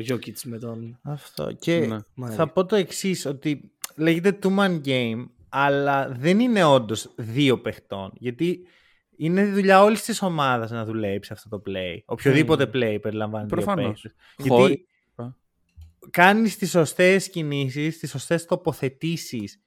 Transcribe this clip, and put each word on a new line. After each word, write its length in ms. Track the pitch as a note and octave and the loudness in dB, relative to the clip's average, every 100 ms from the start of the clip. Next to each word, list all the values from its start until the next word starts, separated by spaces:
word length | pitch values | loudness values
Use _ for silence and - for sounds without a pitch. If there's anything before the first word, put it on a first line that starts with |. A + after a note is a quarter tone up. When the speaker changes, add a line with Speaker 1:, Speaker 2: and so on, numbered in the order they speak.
| A2+ | -4
Speaker 1:
Jokic 340 | A#2 A#2 A2 | -6 -6 -12
με 140 | B2+ A2+ | -12 -12
τον 400 | A#2 A2+ A#2 A#2+ | -12 -12 -14 -14
Speaker 2:
Αυτό. 500 | C#3 D3 - - D3 - | -12 -12 -12 -10 -8 -6
Και 200 | - E3+ C3+ | -2 0 0
Speaker 3:
Ναι. 100 | A2 - - | -4 -10 -12
Speaker 1:
Murray. 80 | B2 | -8
Speaker 2:
θα 180 | G#2+ D#3+ | -4 -2
πω 120 | F#3 F#3 | -2 0
το 100 | G#3+ | -2
εξής, 500 | F3 - G3 F3 C3 | -2 -4 -4 -4 -6
ότι 460 | C#3 D#3 C#3 - _ - - | -6 -6 -6 -10 _ -18 -2
λέγεται 420 | D#3+ E3 F#3+ G3+ | 0 2 0 0
two-man 380 | F#3+ G3 G3 E3+ | 0 2 0 0
game, 420 | C#3 B2+ A#2 A2+ B2 _ _ | -2 -2 -2 -4 -10 _ _
αλλά 600 | C3+ C#3+ C#3 C#3 C#3 C3+ B2 | 0 0 2 0 0 -2 -2
δεν 220 | D3+ G3+ | 2 2
είναι 240 | B3 G#3+ | 4 4
όντως 480 | D#3+ C3+ A2 A2 - - | 6 6 4 -4 -6 -12
δύο 440 | A2 A#2+ C#3+ A2 | -6 2 2 2
παιχτών, 520 | - - _ G2 F#2+ | -2 -10 _ -12 -12
γιατί 520 | - A#2+ A#2+ F3 - - _ _ _ _ - | -10 -10 -4 -4 -4 -10 _ _ _ _ -6
είναι 280 | D#3 F#3 G3+ | -2 2 2
δουλειά 360 | G3 F#3+ F#3+ | 2 6 8
όλης 200 | G#3 A3 | 8 4
της 200 | - G#3+ | -4 -4
ομάδας 480 | F#3+ D#3+ C3+ B2 A2+ | -2 0 0 0 -2
να 140 | A#2 | -6
δουλέψει 480 | A2 A2 G2+ G2+ - | -6 -4 -4 -4 -8
αυτό 160 | A2 G#2+ | -16 -12
το 140 | G#2 G2 | -12 -8
play. 280 | F#2+ F#2 E2+ | -6 -6 -8
Οποιοδήποτε 600 | - A#2 C#3 C#3 D#3 D3+ B2+ | -10 -2 2 2 2 0 0
Speaker 1:
Μμμ. 40 | |
Speaker 2:
play 240 | B2+ A2+ G#2 | 0 -2 -2
περιλαμβάνει 440 | G#2+ G#2+ G#2+ G#2+ G#2+ | -4 -4 -4 -6 -4
δύο 100 | G#2 | -4
Speaker 3:
Προφανώς. 440 | G#2+ G3 G2 G#2+ | -2 -2 -4 -6
Speaker 2:
παίκτες. 100 | - - _ - C#3 | -14 -20 _ -6 4
Speaker 3:
Χωρί- 180 | A#2+ C3+ | 6 6
Speaker 2:
Γιατί 180 | - - _ _ - A#2+ - _ _ _ - - _ - | 4 -6 _ _ -16 -16 -16 _ _ _ -20 -20 _ -6
κάνεις 460 | - F#3 G#3+ A3+ - | 4 6 6 2 -2
τις 140 | E3+ | 0
σωστές 600 | F3 D3 - F3+ F#3+ - | 2 2 4 4 4 0
κινήσεις, 680 | E3+ D3+ C#3+ C3+ C#3 D3+ D#3 | -6 -4 -2 -2 -2 -6 -6
τις 120 | D#3 | -10
σωστές 340 | C3+ - E3+ | -10 -2 -4
τοποθετήσεις 1120 | - F3+ E3 - C3 C3 D#3+ E3+ - A#2+ G2+ - | -2 -4 -4 -4 -6 -4 -6 -6 -8 -8 -10 -12